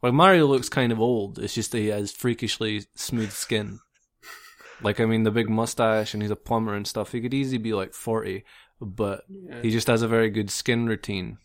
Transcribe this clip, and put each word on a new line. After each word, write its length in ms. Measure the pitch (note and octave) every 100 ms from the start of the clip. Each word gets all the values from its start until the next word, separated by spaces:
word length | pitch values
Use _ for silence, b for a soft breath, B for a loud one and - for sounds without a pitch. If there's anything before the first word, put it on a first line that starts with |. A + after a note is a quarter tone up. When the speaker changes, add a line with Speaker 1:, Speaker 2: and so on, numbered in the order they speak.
Speaker 1:
like, 120 | B2
Mario 340 | C3+ F#3 F#3 D3
looks 200 | C3 B2
kind 240 | - B2
of 80 | A2+
old. 400 | A#2 A#2+ G2+ -
It's 140 | G#2
just 180 | - A2
that 60 | A#2
he 80 | G#2+
has 240 | G#2 G2+
freakishly 720 | - B2+ A#2 A2 - A2 G#2+ G2 -
smooth 360 | - A#2+ G#2+
skin. 480 | - - A2 G#2+ G#2 _ _ _ _ B B B B B B
Like, 180 | G#2 G#2
I 60 | A2+
mean, 180 | A2+
the 80 | A2
big 180 | A2 A2
mustache, 640 | A2 A2+ - A2+ A2 G#2+
and 80 | G#2+
he's 100 | G#2
a 40 | G#2
plumber 380 | - A2+ A2 G#2
and 100 | G2+
stuff. 240 | A#2 G2+
He 100 | B2
could 120 | A#2+
easily 240 | C3+ C3+ B2+
be, 160 | A2+
like, 200 | G#2 F#2+
forty, 500 | - - A2+ G2+ F#2+ - B B _
but 420 | G#2+ G2+ G2+ G2 -
Speaker 2:
Yeah. 320 | G3 F3+ B2
Speaker 1:
he 100 | A#2
just 160 | A2+ -
has 140 | A#2
a 60 | A#2
very 220 | A2+ A2+
good 200 | G#2 G2+
skin 360 | - - A#2 A#2
routine. 500 | A2 - G2+ F#2 G#2+